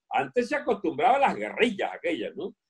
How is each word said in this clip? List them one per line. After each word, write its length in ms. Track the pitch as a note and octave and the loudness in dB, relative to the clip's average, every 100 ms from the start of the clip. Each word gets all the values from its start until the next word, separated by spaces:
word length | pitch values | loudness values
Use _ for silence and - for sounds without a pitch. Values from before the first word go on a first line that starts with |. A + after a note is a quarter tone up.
| - | -4
Antes 400 | A2 C#3 B3 A#3+ | -2 -2 -2 -2
se 80 | D4 | -2
acostumbraba 580 | D4 G3 E3 C3 A#3+ C#4 | -2 -2 -2 2 4 6
a 40 | |
las 160 | B3 - | 4 0
guerrillas 560 | G#2 G2+ B3+ G3 F#2 | -4 0 0 0 -6
aquellas, 420 | F#2 E3+ B2 F2+ D#2+ | -4 -4 -4 -6 -8
¿no? 200 | F#3 - _ | -10 -12 _